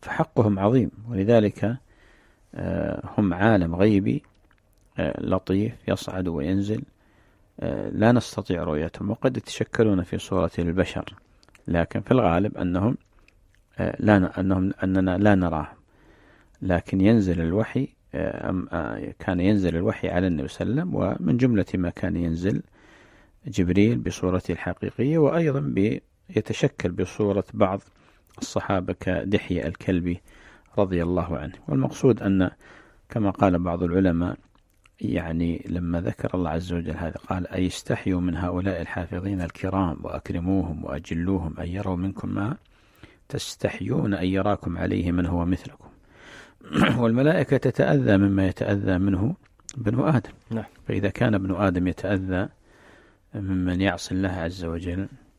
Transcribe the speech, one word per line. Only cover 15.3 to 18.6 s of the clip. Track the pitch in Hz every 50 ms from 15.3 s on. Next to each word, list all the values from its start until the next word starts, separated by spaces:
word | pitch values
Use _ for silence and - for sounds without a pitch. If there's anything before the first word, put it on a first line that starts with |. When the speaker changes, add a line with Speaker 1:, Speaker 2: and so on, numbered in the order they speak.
| 101
Speaker 1:
نراهم. | 95 90 87 80 78 73 - - _ _ _ _ _ _ - - _ _ _ _ _ _ _ _ _
لكن | - 95 90 85 - - - 95
ينزل | 95 98 117 117 101 92 87 87
الوحي، | 82 80 87 104 110 - - 117 135 - _ _ _ _ -
آه، | 71 82 - - - - -
أم، | 92 95